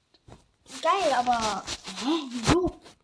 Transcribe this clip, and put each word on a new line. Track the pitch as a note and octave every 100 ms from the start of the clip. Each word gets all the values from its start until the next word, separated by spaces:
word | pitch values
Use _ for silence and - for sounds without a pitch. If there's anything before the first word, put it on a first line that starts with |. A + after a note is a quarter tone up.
| _ _ - - _ _ - C4+
Geil, | D#4+ F#4+ E4+ B3
aber, | B3 A#3+ A3 F#3+ - - - F#3+
hä, | A#3 E4 C#4
wieso? | A#3+ A3 D#4+ F4+ - - -